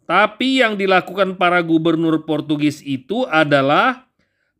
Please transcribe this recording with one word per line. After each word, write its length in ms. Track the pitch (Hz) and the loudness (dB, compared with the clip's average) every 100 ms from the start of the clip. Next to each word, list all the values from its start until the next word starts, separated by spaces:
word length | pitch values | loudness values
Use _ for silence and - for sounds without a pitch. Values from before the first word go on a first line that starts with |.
| - | -2
Tapi 560 | 175 208 214 262 262 | 0 0 0 -2 2
yang 180 | 226 208 | 0 0
dilakukan 600 | 190 185 - 180 190 185 | 0 0 0 -2 -2 0
para 200 | 180 180 165 | 0 2 2
gubernur 580 | 165 165 160 165 156 156 | 0 2 0 0 -2 -2
Portugis 560 | 151 147 147 147 139 139 | -4 -4 -2 -2 -4 -8
itu 420 | 135 - 214 254 | -8 -6 -6 -2
adalah 800 | 156 151 143 135 160 240 247 _ _ _ _ _ | 0 2 2 2 2 0 -2 _ _ _ _ _